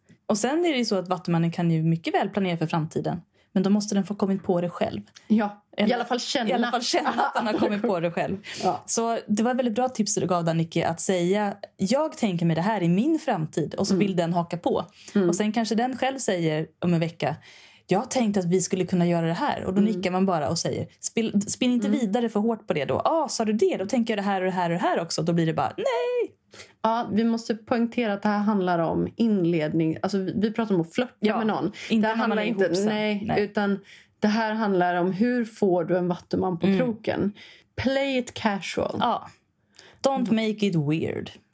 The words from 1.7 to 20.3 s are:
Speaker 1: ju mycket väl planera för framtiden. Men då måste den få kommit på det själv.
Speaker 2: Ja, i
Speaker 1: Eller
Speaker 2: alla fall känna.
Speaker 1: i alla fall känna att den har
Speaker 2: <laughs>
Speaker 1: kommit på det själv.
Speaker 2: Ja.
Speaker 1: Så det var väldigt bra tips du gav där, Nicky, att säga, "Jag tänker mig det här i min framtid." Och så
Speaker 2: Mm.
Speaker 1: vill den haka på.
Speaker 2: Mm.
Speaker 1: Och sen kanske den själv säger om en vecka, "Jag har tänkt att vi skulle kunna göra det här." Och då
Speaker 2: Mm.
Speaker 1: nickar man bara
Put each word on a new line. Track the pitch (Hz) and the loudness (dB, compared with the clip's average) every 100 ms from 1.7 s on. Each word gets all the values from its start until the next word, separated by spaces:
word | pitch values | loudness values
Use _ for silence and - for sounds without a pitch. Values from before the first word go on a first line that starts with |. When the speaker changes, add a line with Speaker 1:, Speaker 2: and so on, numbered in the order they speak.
Speaker 1:
ju | 160 | 2
mycket | 160 165 - | 2 0 0
väl | 359 208 | -2 0
planera | 202 190 170 | 0 -2 0
för | 160 | -2
framtiden. | 165 160 - 156 175 - _ _ 196 | -2 -2 -4 -4 -6 -10 _ _ 0
Men | |
då | 190 | 2
måste | 208 202 202 | 2 2 -2
den | |
få | 180 208 | -2 -2
kommit | 196 190 | 0 0
på | - 175 | 0 0
det | 175 | -2
själv. | - - 208 - - - | -4 -4 -4 -12 -18 0
Speaker 2:
Ja, | 220 208 - _ - | 2 2 -6 _ -2
i | |
Speaker 1:
Eller | 208 240 | 0 0
Speaker 2:
alla | 233 | 0
fall | 254 | -4
känna. | - 262 226 | -2 -2 0
Speaker 1:
i | |
alla | 240 240 | 0 0
fall | 247 | -2
känna | 247 311 277 | 0 0 0
att | 233 254 240 | 0 0 0
den | 220 | -2
har | |
Speaker 2:
<laughs> | 220 | 0
Speaker 1:
kommit | - 202 | 0 0
på | 233 180 | 0 0
det | 170 | 0
själv. | 170 - 196 - - | -2 -4 -4 -10 -4
Speaker 2:
Ja. | 190 160 - | -2 -2 -2
Speaker 1:
Så | - 233 233 - | -2 -2 -2 -2
det | 208 | 0
var | 233 | 2
väldigt | 254 247 214 | 2 0 0
bra | 247 | 0
tips | 254 208 - | 0 -2 0
du | 175 | 0
gav | 180 165 | 2 2
där, | |
Nicky, | 165 165 170 | 0 0 0
att | - 165 | 0 0
säga, | - 185 175 202 202 196 - - | 0 2 2 2 0 -4 -12 -4
"Jag | 185 269 311 - | 0 2 0 0
tänker | 220 170 170 | -2 2 2
mig | 160 | 2
det | |
här | 185 214 | 2 2
i | 170 | 2
min | 180 277 311 | 4 2 2
framtid." | - 196 156 - 160 | 0 -2 -2 -2 -2
Och | - 196 | -2 0
så | |
Speaker 2:
Mm. | 190 202 | 2 2
Speaker 1:
vill | 180 | 2
den | 170 | 2
haka | 175 170 170 | 0 -2 -4
på. | 277 - - - - 208 | 0 -2 -2 -12 -4 2
Speaker 2:
Mm. | 180 | 2
Speaker 1:
Och | 175 | 2
sen | 214 | 0
kanske | 226 220 220 | 0 0 0
den | 247 247 | 0 0
själv | 254 269 | -2 0
säger | - 180 165 156 160 _ 175 | -2 0 0 0 -4 _ 0
om | |
en | 165 | 2
vecka, | 165 - 143 160 - - - - - | 0 -2 -4 -4 -10 -20 -20 -20 -2
"Jag | 180 | 0
har | - | 0
tänkt | 262 220 196 | 0 0 0
att | 170 | 2
vi | 185 | 0
skulle | 180 185 180 | 0 -2 0
kunna | 185 175 | 2 2
göra | 170 165 | 2 0
det | |
här." | 170 277 - - | 0 -2 -2 -2
Och | |
då | 190 | 0
Speaker 2:
Mm. | 208 | 2
Speaker 1:
nickar | 185 190 | 0 -2
man | 180 | 0
bara | 190 | 2